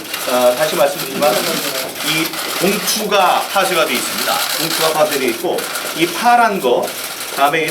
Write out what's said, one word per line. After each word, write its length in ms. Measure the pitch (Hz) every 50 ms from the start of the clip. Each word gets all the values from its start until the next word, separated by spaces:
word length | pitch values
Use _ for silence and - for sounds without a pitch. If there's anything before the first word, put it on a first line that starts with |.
| - - - - - 131
아, 220 | 123 123 123 123 123 147
다시 180 | 156 151 -
말씀드리지만 560 | 165 143 139 - - - 135 135 135 143 151 170
이 920 | 185 170 165 - - - 143 - - - - - - - 151 156 160 160 - - - - - - -
봉투가 840 | 160 196 214 208 185 - - 214 214 196 208 196 180 175 - - - - -
파쇄가 320 | 196 185 170 180 165 151
돼 80 | 135 127
있습니다. 400 | 110 - 107 98 98 - - - - - - - -
봉투가 340 | 156 160 - - 160 160 156
파쇄돼 320 | 156 151 147 139 135 127 120
있고 300 | 110 - - - - - - - - - - - - 151
이 80 | 170 175
파란 520 | 175 - 220 240 240 240 233 220 202 180
거, 280 | 139 123 - - - - - - - - - - - - -
다음에 300 | - 139 147 160 160 156
이 20 | 151